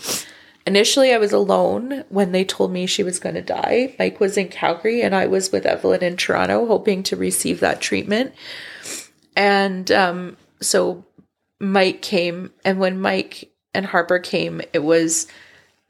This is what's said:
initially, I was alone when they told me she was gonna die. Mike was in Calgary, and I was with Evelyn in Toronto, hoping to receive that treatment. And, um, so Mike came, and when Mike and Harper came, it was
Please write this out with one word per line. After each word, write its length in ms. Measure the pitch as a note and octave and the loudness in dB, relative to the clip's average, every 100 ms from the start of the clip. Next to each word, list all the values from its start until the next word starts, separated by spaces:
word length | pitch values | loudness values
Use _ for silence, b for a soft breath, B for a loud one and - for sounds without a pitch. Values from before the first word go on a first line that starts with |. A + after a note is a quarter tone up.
| B B B B B B - | B B B B B B 0
initially, 460 | G3 A3+ C#4 C4 | 4 4 6 6
I 60 | A#3 | 4
was 140 | G#3 | 4
alone 720 | G#3 G3 F#3 F3+ G3+ B3+ C4+ - | 2 4 4 2 0 -4 -8 -4
when 240 | G3 F#3 | 0 2
they 120 | F#3 | 2
told 260 | F#3+ - F#3+ | 0 0 -2
me 140 | F3+ F#3 | -2 -2
she 160 | - | -2
was 160 | F3+ F3+ | -2 -4
gonna 240 | F3 E3+ | -6 -6
die. 520 | F3+ - - A3+ C4 - | -4 -2 2 2 0 0
Mike 220 | F#3 - | -2 0
was 160 | G3 G3 | 0 0
in 120 | F#3 | -4
Calgary, 540 | - - E3+ A3 A#3+ | -2 -2 0 0 0
and 120 | G#3 | 2
I 120 | F#3+ F#3 | 2 2
was 240 | F#3+ F#3+ | 0 0
with 160 | G3 F#3+ | 0 0
Evelyn 360 | - F#3 F#3 | 0 2 2
in 140 | F3+ F3+ | 0 -2
Toronto, 500 | - F3 F#3 G3+ A#3 | 0 2 2 2 2
hoping 360 | F#3 G#3 F#3 | 2 2 -2
to 120 | F#3+ F#3 | -2 -4
receive 440 | F#3 F#3 - E3+ | -2 -2 -2 0
that 200 | G3 - | 0 0
treatment. 540 | - F#3+ G3 A3 C4 - B B B B B B B _ _ | -2 -4 0 -2 -2 -8 B B B B B B B _ _
And, 560 | - G3+ G3 G3 F#3 F#3 | 2 4 4 2 -2 0
um, 460 | - F3+ F3+ F3+ - _ - | 2 2 0 -10 -14 _ -8
so 460 | - G3 F3+ F3+ - _ _ _ _ - | -2 0 0 -4 -12 _ _ _ _ -8
Mike 440 | G3 G3 F#3+ - | 0 2 2 0
came, 500 | - F#3+ F3 F3 F#3 _ | -4 -2 -2 -4 -12 _
and 140 | F#3+ F#3+ | -2 0
when 220 | F#3 F#3+ | 0 0
Mike 500 | F#3+ F#3+ - - - _ _ | -2 -2 -4 -10 -20 _ _
and 140 | F#3 F#3+ | -6 -2
Harper 320 | F3+ E3+ F3+ | -2 0 -2
came, 420 | - E3+ E3 E3 - | -2 -4 -4 -8 -6
it 80 | E3 | -2
was 460 | D3 E3 E3 D#3+ - B B B B B | 2 2 2 -2 -6 B B B B B